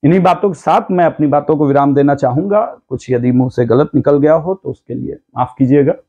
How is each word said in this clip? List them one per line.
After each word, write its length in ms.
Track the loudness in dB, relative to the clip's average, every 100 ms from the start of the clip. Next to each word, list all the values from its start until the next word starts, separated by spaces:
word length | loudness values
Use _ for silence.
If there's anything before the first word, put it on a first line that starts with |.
इन्हीं 160 | 2 2
बातों 280 | 2 0 -2
के 60 |
साथ 280 | -4 -2 -2 0
मैं 140 | 0
अपनी 220 | 0 0 -2
बातों 300 | -2 0 0
को 100 | 2
विराम 280 | 2 2
देना 200 | 2 2
चाहूंगा। 640 | 0 -2 -2 -2 -2 -2 -8 _
कुछ 220 | -12 -4
यदि 220 | -2 0
मुंह 180 | 0 0
से 140 | -2
गलत 260 | 0 2 2
निकल 240 | 0 2 2
गया 160 | 2
हो, 200 | 0 0
तो 160 | -8 -8
उसके 240 | -12 _
लिए 200 | -10 -10
माफ 400 | -12 _ -6 -6 -2
कीजिएगा। 360 | 2 2 2 -2